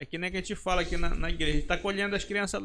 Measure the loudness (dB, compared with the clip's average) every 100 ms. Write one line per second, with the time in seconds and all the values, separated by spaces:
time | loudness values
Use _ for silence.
0 | -10 -6 -4 -4 -4 -6 0 2 2 2
1 | 4 4 2 0 2 2 2 0 0 0
2 | 0 -2 -2 -2 -2 -4